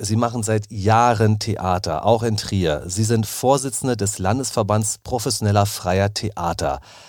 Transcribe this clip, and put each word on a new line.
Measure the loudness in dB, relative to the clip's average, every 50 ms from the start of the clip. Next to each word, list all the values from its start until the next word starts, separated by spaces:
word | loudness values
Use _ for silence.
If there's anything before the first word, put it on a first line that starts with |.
Sie | -4 -2 0
machen | 0 0 0 -2 -4 -2
seit | 0 0 -2 -2 -6
Jahren | -8 -2 2 4 6 6 6 4 4 4 4 4 2 2
Theater, | 0 -4 -4 -2 -2 -2 -2 0 -2 -4 -4 -2 2
auch | 2 2 2
in | 2 -2 -2
Trier. | -4 -4 -2 -2 0 0 0 0 -2 -4
Sie | -6 -2 -2 0
sind | 2 2 0 0
Vorsitzende | -2 -6 -2 2 2 2 2 0 -4 -6 -4 -2 -2 0
des | 0 -2 -4 -2 -2
Landesverbands | 0 0 0 0 -2 -2 -2 -2 0 2 2 0 0 -2 -6 -8
Professioneller | _ -6 -6 -4 -2 -4 -2 0 0 2 4 4 2
Freier | 2 -2 -4 -2 0 0 2 0 0 -2
Theater. | -4 -6 -6 -6 -4 -4 -4 -2 -2 -2 -2 -4 -4 -8 -16 -20 -20 -20